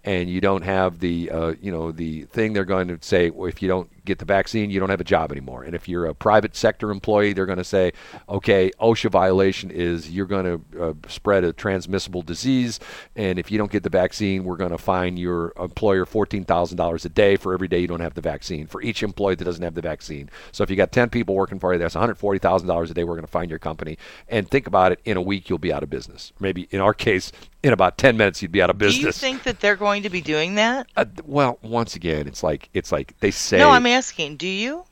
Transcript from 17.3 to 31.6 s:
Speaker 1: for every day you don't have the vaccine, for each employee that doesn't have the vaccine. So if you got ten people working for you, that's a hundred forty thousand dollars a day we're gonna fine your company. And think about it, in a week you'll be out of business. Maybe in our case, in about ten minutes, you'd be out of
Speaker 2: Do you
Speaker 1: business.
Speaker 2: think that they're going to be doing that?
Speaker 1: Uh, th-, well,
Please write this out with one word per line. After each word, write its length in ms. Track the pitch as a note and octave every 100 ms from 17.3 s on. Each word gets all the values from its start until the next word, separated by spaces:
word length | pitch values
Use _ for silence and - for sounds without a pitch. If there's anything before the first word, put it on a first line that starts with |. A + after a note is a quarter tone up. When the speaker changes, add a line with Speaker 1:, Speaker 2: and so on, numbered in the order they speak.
| G2
Speaker 1:
for 160 | F#2+
every 160 | F#2 F#2
day 120 | F2+
you 60 | F2
don't 140 | E2+
have 140 | E2+
the 80 | -
vaccine, 440 | - D2 - D#2+ D2+
for 140 | -
each 220 | - G#2+
employee 320 | G#2+ - G2
that 100 | F2
doesn't 180 | F2+ E2
have 120 | F2
the 80 | E2
vaccine. 480 | D#2+ D2+ - D2 C#2+ - -
So 120 | -
if 60 | G2+
you 60 | F#2+
got 140 | F#2+
ten 200 | - A#2+
people 240 | A#2+ G2
working 240 | F#2+ F#2+ F#2+
for 160 | F#2
you, 40 | F2+
that's 180 | E2 E2
a 40 |
hundred 160 | A2+ G2+
forty 220 | G2+ G2
thousand 300 | F#2+ F#2 F2+
dollars 220 | E2+ E2
a 40 |
day 100 | E2
we're 120 | E2+ E2+
gonna 100 | D#2
fine 240 | F2 F2
your 80 | D#2
company. 400 | D#2+ D#2+ D#2 D#2 - - -
And 220 | A2+ F#2+
think 180 | C#3 A#2
about 260 | F#2+ F#2
it, 80 | F2+
in 140 | - F#2+
a 40 |
week 280 | F2+ G2+ -
you'll 80 | E2+
be 140 | E2
out 100 | C#2+
of 80 | C#2+
business. 420 | C#2 - - - -
Maybe 260 | G2 F2+ F2+
in 100 | G2
our 140 | G2
case, 360 | G#2 A#2+ F#2 - - - _
in 100 | C#3+
about 260 | G#2 F2+ -
ten 180 | C3+ A2+
minutes, 240 | G2+ -
you'd 120 | F#2
be 100 | F#2+
out 80 | F2
of 80 | G2
Speaker 2:
Do 80 | G#2
you 40 |
Speaker 1:
business. 260 | B2 D3 -
Speaker 2:
think 240 | C4 C4
that 160 | C4 G#3
they're 140 | G#3 G3
going 280 | G#3 G3+
to 60 | G3+
be 100 | F3+
doing 340 | D3+ D3+ E3+
that? 320 | G#3 A3+ C4 - -
Speaker 1:
Uh, 80 |
th-, 220 | G#2+ - D3
well, 320 | C#3+ C3+ B2